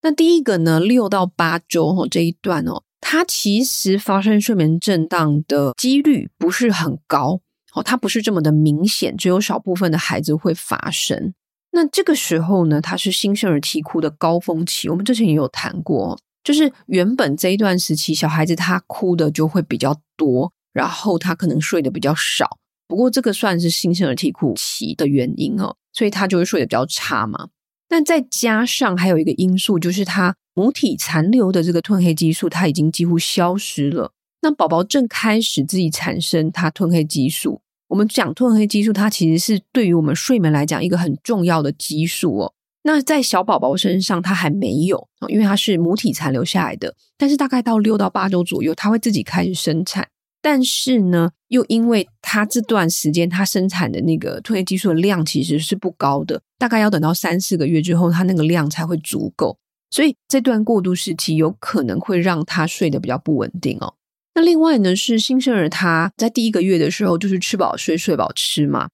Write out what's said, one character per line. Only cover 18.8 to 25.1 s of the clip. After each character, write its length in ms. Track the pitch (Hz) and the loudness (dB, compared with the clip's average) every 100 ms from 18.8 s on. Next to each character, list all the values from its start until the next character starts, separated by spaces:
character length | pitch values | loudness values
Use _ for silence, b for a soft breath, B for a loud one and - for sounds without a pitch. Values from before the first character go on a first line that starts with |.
| _ | _
哭 280 | - 185 | -4 -2
的 160 | 175 156 | 2 0
就 160 | 151 156 | 0 0
会 140 | 180 | 0
比 160 | 156 123 | -2 -2
较 240 | 135 151 _ - | -2 -2 _ -2
多， 340 | 151 123 160 _ _ | 0 2 -2 _ _
然 160 | - 139 | -4 -4
后 300 | - 214 170 | -4 -2 0
他 160 | 185 | -2
可 120 | 165 175 | -2 0
能 140 | 151 | 0
睡 220 | 151 175 | 0 0
得 80 | 135 | -2
比 100 | - | -2
较 140 | 135 | -2
少， 440 | 156 - - - - _ _ _ | -2 -2 -2 -4 -6 _ _ _
不 80 | 180 | 0
过 140 | 247 | 2
这 100 | 269 | 2
个 100 | 247 | 0
算 300 | 202 214 170 | 0 0 0
是 80 | 170 | 0
新 260 | 160 175 | 0 0
生 140 | 175 165 | 0 0
儿 60 | |
啼 180 | 123 151 | 0 -4
哭 220 | - 143 98 | -2 -2 -2
期 380 | - - - | -6 -8 -8
的 120 | - | -2
原 240 | 147 | 0